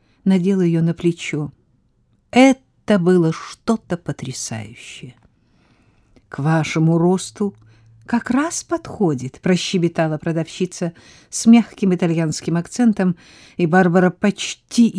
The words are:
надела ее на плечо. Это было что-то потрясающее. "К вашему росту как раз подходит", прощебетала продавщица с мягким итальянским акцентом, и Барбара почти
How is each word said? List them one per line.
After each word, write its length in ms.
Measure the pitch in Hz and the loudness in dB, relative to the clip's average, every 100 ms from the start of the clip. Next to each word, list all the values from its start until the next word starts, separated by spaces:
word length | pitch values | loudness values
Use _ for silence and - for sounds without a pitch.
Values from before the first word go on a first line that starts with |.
| _ _ | _ _
надела 380 | 190 190 175 196 | 0 2 2 2
ее 220 | 175 165 | 2 2
на 100 | 165 | 0
плечо. 580 | 165 170 170 - 147 143 - _ _ _ _ _ _ _ | 0 -2 -2 -6 -8 -8 -12 _ _ _ _ _ _ _
Это 680 | 247 262 262 _ _ - 208 | 4 4 4 _ _ -2 0
было 340 | 175 185 160 | 2 2 2
что-то 640 | 160 - - - 226 - 170 | -2 -10 -10 -4 -4 -6 -10
потрясающее. 1160 | - 143 - 123 - 113 107 117 - - 127 - _ _ _ _ _ _ _ _ _ _ _ | -8 -10 -12 -12 -12 -12 -14 -18 -20 -20 -20 -20 _ _ _ _ _ _ _ _ _ _ _
"К 120 | - | -6
вашему 600 | 143 160 151 160 160 165 | -2 0 0 0 2 2
росту 560 | 175 185 - - 202 - _ _ _ _ - | 2 0 -4 -8 -8 -8 _ _ _ _ -6
как 260 | 233 - | -4 -2
раз 320 | 254 320 - | -2 -2 -6
подходит", 760 | - 330 - - 180 135 127 - | -8 -8 -8 -4 -2 -2 -8 -6
прощебетала 800 | 175 180 - 190 165 170 160 151 | -2 -2 -2 -2 -2 -2 -4 -4
продавщица 760 | 170 160 160 - 180 - 170 - - - _ | -6 -6 -6 -6 -8 -6 -8 -10 -20 -20 _
с 160 | - 226 | 0 6
мягким 480 | 233 208 - 196 | 6 4 -2 0
итальянским 640 | 180 175 165 160 151 - 170 | 0 0 0 -2 -4 -4 -4
акцентом, 580 | - - 240 202 185 170 - - - - | -4 0 2 2 0 -2 -8 -20 -14 -4
и 100 | 170 | 2
Барбара 420 | 185 185 180 180 | 4 4 4 2
почти 800 | 175 208 196 - - _ - 226 | 2 -2 -2 -8 -12 _ 2 2